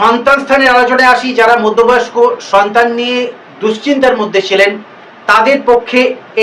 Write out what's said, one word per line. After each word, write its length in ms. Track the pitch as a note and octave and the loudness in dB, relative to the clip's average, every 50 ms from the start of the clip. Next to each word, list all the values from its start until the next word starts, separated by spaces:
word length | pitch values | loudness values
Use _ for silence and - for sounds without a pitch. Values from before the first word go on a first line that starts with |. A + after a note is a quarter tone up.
সন্তান 380 | G3+ A#3 A#3+ A#3+ - C#4 C#4 C#4 C#4 | 0 0 0 0 0 0 0 0 0
স্থানের 280 | - C4+ C#4 C4+ B3+ B3 | 0 0 0 2 2 2
আলোচনায় 380 | B3 A#3+ A#3+ B3+ B3+ C4 B3+ B3 | 2 2 0 0 2 2 2 2
আসি। 140 | A#3+ B3+ B3+ A#3+ A#3 | 0 -2 -4 -2 0
যারা 140 | A3+ A#3 A#3+ A#3 G#3+ | 2 2 2 2 0
মধ্যবয়স্ক, 520 | G#3+ A3 A#3 A#3 A#3 B3 A#3 A#3+ - - A#3 A#3+ A#3 A#3 - - - - | 0 0 2 2 2 2 0 -2 -2 -2 0 0 0 0 -4 -6 -2 0
সন্তান 340 | G3 G3+ G#3 G#3 A#3 A#3+ A#3+ A#3 A#3 | 0 0 0 0 0 0 0 -2 -4
নিয়ে 200 | A#3+ B3 B3 B3 B3 - - - - - - - G3 | -4 -4 -4 -4 -4 -6 -8 -14 -20 -20 -10 -6 -4
দুশ্চিন্তার 560 | G#3+ G#3+ - - C#4+ C#4+ C4+ C4 B3 - A3 | -4 -4 -4 -2 -2 0 2 2 0 0 0
মধ্যে 200 | G#3 F#3 E3+ G3 F#3+ - | -2 -2 -2 -2 -2 0
ছিলেন, 240 | - G#3 G3 G3+ G#3+ G#3 - - - - - - - - - - | 0 0 0 0 -2 -4 -10 -18 -20 -20 -20 -20 -20 -8 -2 0
তাদের 280 | G#3+ A3 A3+ C4 C#4+ C#4 - B3 | 0 2 2 2 0 0 0 0
পক্ষে 320 | A#3+ A#3+ A#3 - B3 B3+ B3+ B3+ B3+ - - - - A3+ | 0 0 0 -2 -2 0 0 -2 -4 -8 -14 -8 -2 0